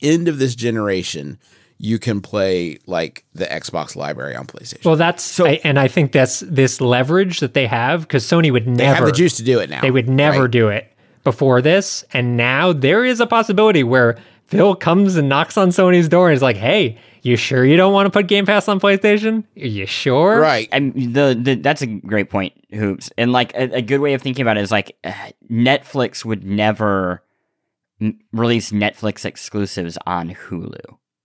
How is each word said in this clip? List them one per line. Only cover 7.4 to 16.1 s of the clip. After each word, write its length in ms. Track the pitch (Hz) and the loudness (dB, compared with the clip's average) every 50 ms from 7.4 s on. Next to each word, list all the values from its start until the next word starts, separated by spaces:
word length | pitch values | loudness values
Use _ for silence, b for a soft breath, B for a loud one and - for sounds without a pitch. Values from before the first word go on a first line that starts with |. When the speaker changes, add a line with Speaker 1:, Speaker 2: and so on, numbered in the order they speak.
| 151 120 - | -6 -2 0
Speaker 2:
they 120 | 143 131 | 0 0
have, 400 | 110 127 113 120 131 165 170 156 | 0 0 -2 0 0 -2 -2 -2
'cause 180 | - - 127 - | -2 -2 -2 0
Sony 260 | - 170 170 160 151 | 0 2 2 2 2
would 120 | 127 123 113 127 120 | 2 0 0 0 0
Speaker 1:
They 80 | 120 131 | 2 2
have 120 | 139 135 | 2 4
Speaker 2:
never 80 | 131 123 | 4 2
Speaker 1:
the 40 | 110 | 2
juice 260 | 123 143 180 160 - | 4 4 2 2 0
to 60 | - 113 | 0 0
do 160 | 127 127 113 | 2 2 2
it 100 | 87 69 | 0 -2
now, 120 | 76 64 | -4 -2
Speaker 2:
they 100 | - 135 | 0 0
would 160 | 127 131 113 | 2 2 2
never 360 | 123 131 135 147 151 139 139 131 | 2 2 2 4 4 4 2 2
Speaker 1:
right? 80 | 123 | 2
Speaker 2:
do 180 | 120 120 113 104 | 2 2 2 2
it 240 | 101 110 - - b b b b b b - | 0 -2 -6 -10 b b b b b b -4
before 380 | 135 117 - 143 135 123 123 | -4 -2 2 2 2 4 4
this, 440 | 127 151 175 196 196 - - - - _ - | 4 4 2 2 0 -2 -8 -12 -10 _ -4
and 240 | 131 123 120 120 | -2 -2 0 0
now 340 | 117 117 127 131 143 170 185 170 | 0 0 0 0 2 2 0 0
there 300 | 139 131 135 180 220 247 | 2 2 2 2 2 2
is 140 | 254 247 226 | 0 0 0
a 80 | 240 | 0
possibility 560 | 233 240 233 214 - 190 202 214 220 190 151 131 | 0 0 0 0 0 2 2 4 4 4 2 2
where 340 | 117 127 127 120 117 117 B B B B B B | 2 2 4 4 2 2 B B B B B B
Phil 280 | _ 170 - 190 202 185 | _ 2 4 4 4 2
comes 400 | - - 170 170 196 202 190 185 | 2 0 2 2 4 4 2 2
and 120 | 165 143 | 2 2
knocks 300 | 135 139 143 170 - - | 2 2 0 0 0 0
on 120 | 214 190 185 | 2 2 2
Sony's 380 | 175 - 190 180 180 175 170 | 4 4 4 4 4 4 4
door 200 | 151 | 4